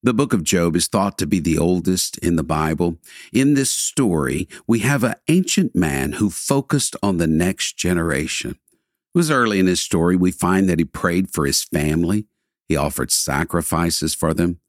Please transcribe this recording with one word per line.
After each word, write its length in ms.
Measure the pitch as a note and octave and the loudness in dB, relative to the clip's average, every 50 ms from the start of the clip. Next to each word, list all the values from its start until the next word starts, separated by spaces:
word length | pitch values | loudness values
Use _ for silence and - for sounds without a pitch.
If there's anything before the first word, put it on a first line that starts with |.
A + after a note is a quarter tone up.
The 120 | - A#2+ A#2+ | 2 2 2
book 180 | G#2+ C#3+ - | 2 0 0
of 140 | - G2+ D#2+ | 0 -2 0
Job 320 | - - F#2 E2+ F2 D#2 | 0 0 2 2 2 0
is 100 | F2+ E2+ | 0 -2
thought 300 | - - G#2 G2 G2+ - | 0 0 0 -2 -2 -2
to 100 | - F#2 | -4 -2
be 140 | D2 G2+ F#2 | -2 -2 0
the 160 | D2+ E2 D#2+ | 0 0 0
oldest 600 | - E2 F2 F2+ F2+ E2+ F#2 F#2 F2+ - - - - | 2 2 2 0 0 0 0 -2 -2 -2 -6 -8 -4
in 180 | - E2+ F2 | -2 0 0
the 60 | E2 C#2+ | 0 0
Bible. 580 | C2 D#2+ D#2 D#2 D#2 D#2+ D#2 E2+ F2 E2+ - _ - - - - - - | -2 -2 0 0 -2 0 0 -2 -2 -2 -6 _ -20 -20 -20 -20 -2 0
In 220 | A#2 C3+ C#3+ D3 | 2 4 4 4
this 140 | C#3 C3+ - | 2 2 0
story, 800 | - - - - - - C3+ G#2+ F2 D#2 C#2+ C2 C#2 D2 - - - - _ | -2 -4 -4 -4 -2 0 0 2 2 0 0 -2 -2 -4 -4 -6 -10 -14 _
we 140 | - A#2 A2+ | 0 0 2
have 240 | G#2 C3 C#3+ C3+ A#2 | 2 2 2 2 0
an 120 | A#2+ - - _ | -2 -2 -4 _
ancient 480 | - D#3+ F#3 F3+ - - - F#3 B2 _ | 2 2 2 4 2 2 0 0 2 _
man 380 | - F2 D2+ C#2 C2+ C2 - - | 0 0 2 0 -2 -2 -4 -2
who 160 | - G#2+ G2 | 0 -2 -2
focused 680 | F2 - - - C#3 C#3 C#3 _ - C#3+ - - - - - | -2 -4 -4 0 0 0 0 _ -2 -2 -2 -2 -4 -4 -2
on 140 | G2+ F#2+ | -2 0
the 100 | E2+ E2+ | 0 2
next 480 | D#2+ D#2+ D#2+ F2 F#2 G2 - - - - | 2 2 2 2 0 -2 -4 -6 -8 -6
generation. 760 | - - F2+ F2+ E2+ E2 E2 D2 C2+ D#2 - - - - - | -4 -2 0 0 0 0 0 -2 -2 -2 -4 -6 -8 -8 -8
It 680 | - _ _ _ _ _ _ _ _ _ _ _ _ | -12 _ _ _ _ _ _ _ _ _ _ _ _
was 120 | F3 F3 D#3 | 0 2 2
early 300 | D#3 C3 A#2+ A2 G#2 F#2+ | 2 2 2 2 2 4
in 80 | F#2 | 4
his 140 | F#2 F2 E2+ | 4 2 0
story 340 | - - - E2+ E2 F2 F2+ | 0 0 0 2 4 4 4
we 160 | F2+ F2+ F2+ | 4 2 2
find 380 | F2+ - - F2 F#2 F#2+ G2 F#2 | 0 0 -2 0 2 2 2 2
that 100 | F2 D#2+ | 2 0
he 60 | E2 | 0
prayed 460 | D2+ _ - - F2+ E2+ F2+ F#2+ - | -2 _ -4 -2 0 0 0 -2 -2
for 140 | - - D2 | -2 -2 0
his 180 | C#2 C#2 - - | 0 0 -2 -4
family. 640 | - - E2 D2+ D2+ D2+ E2 E2+ E2+ G2 G#2+ G#2+ _ _ _ _ _ _ _ _ _ | -2 -2 -2 0 0 0 0 0 0 0 -2 -4 _ _ _ _ _ _ _ _ _
He 80 | D#2+ | -2
offered 340 | C#2+ C#2+ D2+ - - B1+ - | -2 -2 -2 -2 -4 -4 -2
sacrifices 1040 | - - - - C#2 C#2+ D#2+ - - F2 E2 - - D#2+ E2+ E2+ - - - D#2+ - | -2 -4 -2 -2 -2 -2 -2 -2 -2 -4 -2 -2 -2 0 0 0 -2 -2 -2 -4 -2
for 180 | - - D#2+ D#2+ | 0 0 0 0
them. 280 | D2+ E2+ F2 F2 E2+ _ | 0 0 -2 -2 -6 _